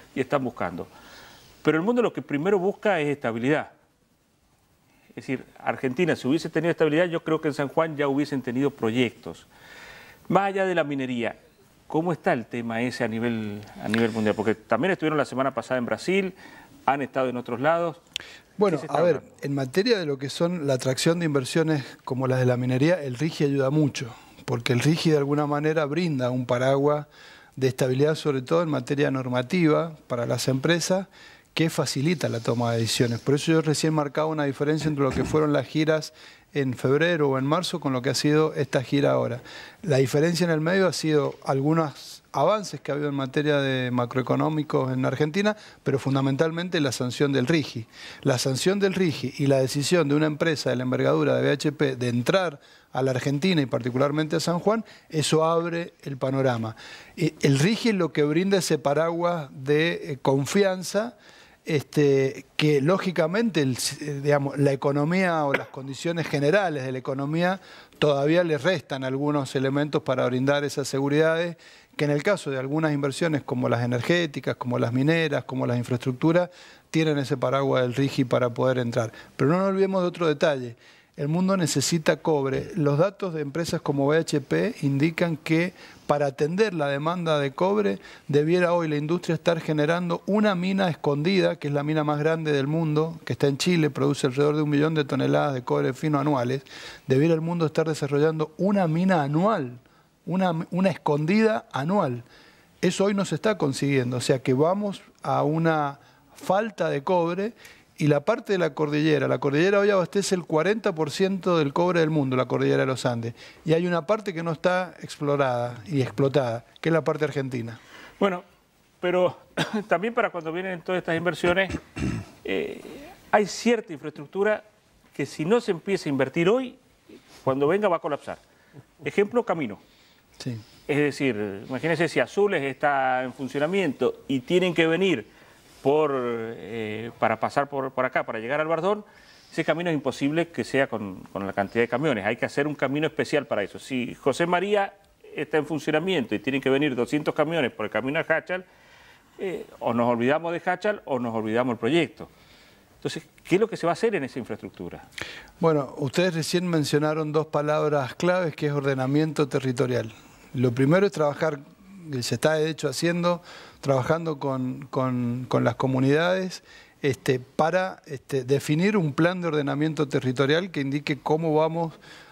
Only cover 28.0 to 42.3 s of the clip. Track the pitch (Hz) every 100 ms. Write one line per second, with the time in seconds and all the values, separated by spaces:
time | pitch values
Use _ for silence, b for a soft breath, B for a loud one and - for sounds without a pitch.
28 | 147 156 156 135 127 165 170 143 120 139
29 | 143 135 127 123 127 185 160 151 165 160
30 | - 123 120 127 - 131 147 170 160 185
31 | 190 B B B B - 160 - 143 139
32 | 147 175 120 117 117 120 117 117 113 -
33 | 123 117 - 143 - 160 156 147 160 156
34 | 143 143 156 156 143 131 147 156 151 143
35 | 139 131 123 156 151 143 127 151 156 156
36 | 151 B B B B 147 131 120 131 143
37 | 165 170 147 135 135 165 180 165 147 131
38 | 127 135 147 151 156 156 139 143 123 143
39 | 139 131 120 123 B B B B 196 131
40 | 135 147 160 165 175 156 160 190 185 147
41 | 160 151 135 - - 135 143 165 156 -
42 | - - _